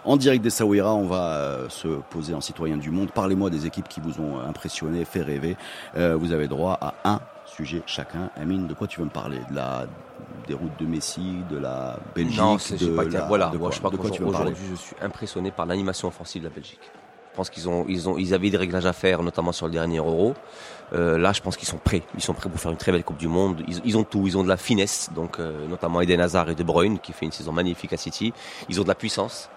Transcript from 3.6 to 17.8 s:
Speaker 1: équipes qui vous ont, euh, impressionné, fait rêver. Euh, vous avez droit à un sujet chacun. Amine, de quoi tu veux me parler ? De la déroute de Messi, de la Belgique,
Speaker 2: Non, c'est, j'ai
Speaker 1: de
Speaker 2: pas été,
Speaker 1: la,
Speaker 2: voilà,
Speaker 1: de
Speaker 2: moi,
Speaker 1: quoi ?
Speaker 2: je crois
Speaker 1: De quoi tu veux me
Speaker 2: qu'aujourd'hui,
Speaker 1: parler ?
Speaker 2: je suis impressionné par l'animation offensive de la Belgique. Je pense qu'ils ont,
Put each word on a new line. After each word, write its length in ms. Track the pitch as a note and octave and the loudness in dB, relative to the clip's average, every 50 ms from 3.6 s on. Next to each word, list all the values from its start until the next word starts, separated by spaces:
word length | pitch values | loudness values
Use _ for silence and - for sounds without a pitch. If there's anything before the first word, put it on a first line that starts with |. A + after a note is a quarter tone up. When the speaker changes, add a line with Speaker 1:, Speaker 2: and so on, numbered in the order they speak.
| D2+ | -2
Speaker 1:
équipes 240 | E2 - G2 F2+ - | -4 -4 -6 -8 -8
qui 120 | - - | -10 -8
vous 200 | D2+ E2 C#2+ D#2 | -6 -6 -4 -4
ont, 180 | D#2 D2+ C#2+ C2 | -4 -4 -4 -6
euh, 80 | B1 | -6
impressionné, 600 | C#2+ D2+ - - E2 - - D#2+ D#2 E2 F2 E2 | -8 -8 -8 -8 -8 -6 -4 -4 -2 -2 -2 -2
fait 160 | - - F#2+ | -2 -2 -2
rêver. 340 | D#2+ C#2 D2 C#2 C#2 E2+ F#2 - - - - - - - - | -2 -2 -2 -2 -2 -2 -4 -4 -8 -14 -14 -14 -14 -6 0
Euh, 180 | D#2+ F2 E2+ E2 | 2 4 4 4
vous 180 | D#2+ E2+ E2 | 4 2 2
avez 140 | E2 D#2 D2+ C2+ | 2 0 0 0
droit 280 | C2+ C2+ E2 F#2 F#2 - | 0 0 0 0 0 0
à 100 | - C#2+ - - - | -2 -6 -6 0 2
un 160 | F#2+ G#2 - - - - - - | 2 2 2 -2 -10 -18 -18 -18
sujet 360 | - - - D#2 C#2+ E2+ E2+ - | -18 -10 -10 -8 -6 -6 -6 -6
chacun. 420 | - - - C#2 - - E2 F#2 - - | -6 -6 -6 -8 -8 -6 -6 -6 -6 -8
Amine, 300 | - D2+ E2 F#2+ F#2+ F#2 | -6 -2 -2 0 0 -2
de 80 | D#2 D#2 | -4 -4
quoi 120 | - G#2 | -6 -6
tu 120 | - - E2+ | -6 -4 -6
veux 60 | E2 | -6
me 40 | D2 | -4
parler ? 280 | - D2 G#1 C2+ C#2 B1+ B1 C2 | -4 -6 -6 -6 -6 -8 -6 -6
De 40 | C#2 | -4
la 300 | C#2 C2 C2 C2 B1+ B1 - - - - - - - - - - - - | -4 -2 -2 -2 -4 -6 -8 -10 -16 -18 -18 -18 -18 -16 -16 -16 -12 -8
déroute 260 | - C#2+ C2+ F2 D#2 D2 - | -8 -6 -4 -4 -6 -4 -4
de 60 | D#2+ | -2
Messi, 520 | D#2+ E2 D#2 - - - E2+ F2+ F#2 F#2 F2+ F2+ E2+ | -2 -2 -2 -4 -4 -6 -6 -4 -4 -4 -6 -6 -6
de 60 | D2+ | -6
la 400 | C#2+ C2+ B1+ C2 C2 C2 B1+ B1 - - - - | -4 -4 -4 -4 -4 -6 -6 -8 -8 -12 -8 -2
Belgique, 240 | F2 E2+ D#2+ A2 G#2+ | 0 0 0 2 4
Speaker 2:
Non, 200 | G#2+ A2 G#2+ G2 | 6 6 6 4
c'est, 180 | - - - | 2 -4 -2
j'ai 120 | D#2 F2+ E2 | 0 2 2
Speaker 1:
de 80 | E2 | 4
Speaker 2:
pas 80 | F2 F2+ | 2 2
été, 100 | E2 E2+ | 2 0
Speaker 1:
la, 80 | E2 D2+ | -2 2
Speaker 2:
voilà, 220 | D#2+ G#2 G2 F#2 | 2 4 4 4
Speaker 1:
de 100 | E2 E2 | 2 2
Speaker 2:
moi, 120 | D#2+ E2+ F2+ | 0 -2 -2
Speaker 1:
quoi ? 60 | - | -2
Speaker 2:
je 40 | - | 0
crois 120 | - F#2+ | -2 -2
Speaker 1:
De 60 | F#2+ | 0
quoi 140 | F#2 F#2 G#2 | 0 -2 -2
tu 80 | F#2+ F2 | -2 0
veux 60 | F2+ | 0
me 40 | G2+ | 0
Speaker 2:
qu'aujourd'hui, 220 | F#2+ D#2+ D2+ D2+ C2+ | 2 2 2 0 0
Speaker 1:
parler ? 140 | E2+ G2 F#2+ | -4 -6 -8
Speaker 2:
je 40 | F2+ E2+ | -8 -8
suis 180 | - - - - | -10 -14 -10 -8
impressionné 500 | E2 G#2 - - A2 - - F#2 F2+ G2 | -8 -6 -6 -6 -10 -8 -6 -4 -4 -4
par 120 | - - E2 | -2 -2 -2
l'animation 440 | E2+ F2+ G2 G2 F#2+ F#2+ - - F2+ | 0 0 0 0 -2 -2 -2 -4 -4
offensive 340 | - - E2+ - - F2+ | -4 -6 -14 -10 -10 -8
de 60 | D#2+ E2 | -10 -8
la 60 | D2+ | -10
Belgique. 260 | D#2 D2+ - - - - - - - - - - - - - | -12 -16 -16 -20 -20 -20 -20 -20 -20 -20 -20 -20 -20 -20 -10
Je 40 | - | -6
pense 120 | - F#2 - | -4 -4 -4
qu'ils 200 | - E2 E2+ F2+ | -6 -4 -2 0
ont, 180 | F2 F2 | 2 2